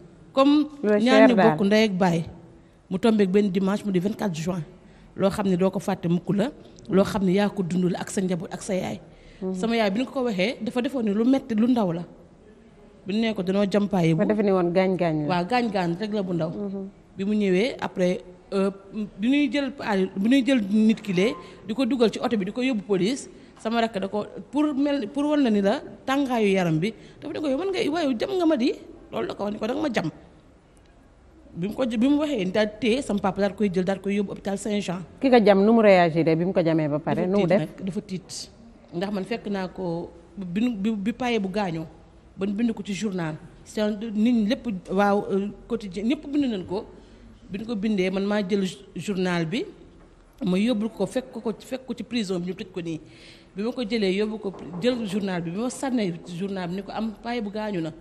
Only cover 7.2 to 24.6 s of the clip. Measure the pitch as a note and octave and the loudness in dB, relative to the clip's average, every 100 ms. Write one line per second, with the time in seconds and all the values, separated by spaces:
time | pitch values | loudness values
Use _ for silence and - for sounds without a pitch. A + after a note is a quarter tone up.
7.2 | F#3+ F#3+ G3+ G3 F3 F3 F3 G3+ D3+ - | 2 2 2 -2 -2 0 0 -2 -6 -4
8.2 | F#3 F3+ G3 - - F#3 - - - - | -2 -4 -6 -12 -6 -4 -4 -8 -14 -20
9.2 | - - F#3+ F#3 A3+ A#3 G#3 G3 C4 C#4 | -20 -10 -8 -4 -2 0 0 0 -4 -2
10.2 | B3 F#3+ G3 - A3 B3 B3 C4+ A3 G3 | -4 0 -2 -2 -4 -4 -4 -2 -2 2
11.2 | A#3 C4+ - G#3+ A#3+ A#3+ F#3+ E3+ F3 - | 4 2 2 0 2 4 2 -2 -8 -16
12.2 | - - - - - - - - - G#3 | -20 -20 -20 -20 -20 -20 -20 -18 -6 -2
13.2 | A3+ G#3+ F#3 F#3+ G3+ G#3 G3+ F#3+ E3 E3 | 0 -2 -2 0 2 0 0 2 4 4
14.2 | - G#3+ G#3 F#3+ F3 F3 F#3 F3+ F3 D#3 | 2 2 2 2 2 2 2 2 0 0
15.2 | D3 F3+ F3 B3 A#3 G3 E3+ E3+ G#3+ G#3+ | 0 -2 0 0 0 -2 -2 -2 -4 -4
16.2 | F#3 E3+ D#3+ G3+ G3+ G3 G3 - - - | -2 -2 -4 -6 -8 -8 -10 -16 -20 -6
17.2 | G3 G#3+ G3+ F3+ A#3+ - - - F3+ F#3 | -2 0 2 2 2 -2 -6 0 0 0
18.2 | - - - G3 G3 G3 - A3 G#3 - | -6 -20 -6 -2 -2 -2 -12 -10 -10 -4
19.2 | A3+ C#4+ C#4+ C#4+ C#4 - - G3 F#3+ F#3+ | 0 2 2 0 -4 -6 -2 0 0 0
20.2 | G#3+ C#4 A#3+ C4 G3 G#3+ A3 A3 - F3+ | 2 4 4 2 2 4 4 2 0 0
21.2 | G#3 - - - F#3 A3 B3+ B3 A3+ A#3+ | 0 0 -12 -18 -10 -2 0 2 2 2
22.2 | A#3 A3+ F#3+ A3+ B3+ A3 F#3+ F#3+ F#3 C4+ | -2 -2 -2 -2 -2 -2 -2 0 0 -2
23.2 | - - - - A3 A3+ A3+ G#3 G3 G#3 | -8 -18 -20 -10 -4 -2 -2 -2 -6 -6
24.2 | - - F3+ C#4 | -6 -12 -6 0